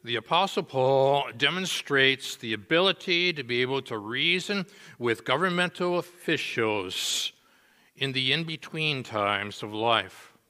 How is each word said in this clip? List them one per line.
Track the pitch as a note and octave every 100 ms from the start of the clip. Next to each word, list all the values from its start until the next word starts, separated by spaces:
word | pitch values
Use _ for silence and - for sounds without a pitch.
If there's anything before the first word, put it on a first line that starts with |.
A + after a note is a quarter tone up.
The | A#2 A#2
Apostle | - E3 G3 -
Paul | D#3+ C3+ C3 C3+ C3+ C#3+ B2+ A2+
demonstrates | C#3+ F3 F3+ - - C#3 C3+ C3 - -
the | A#2
ability | A2 G2 E3 F#3+ F3 - E3+ F3+
to | D3+
be | A#2+ A#2+
able | B2+ C3+
to | C3 A2+
reason | G#2 B2 D#3+ F3+ E3 G3+ F3+ - - -
with | A#2+ A2 -
governmental | C3 F#3 F3 F3+ - F3+ F3
officials | - - - D3+ - - A2 G#2+ F#2 F#2+ - - - _ _ _ _ _ _ -
in | C#3
the | C3 C3
in-between | D3 E3 D#3+ - D#3+ D#3 C#3
times | A#2+ A2 G2+ G2+ G#2 -
of | G#2+
life. | G#2+ A#2 A2+ F#2 - - _ _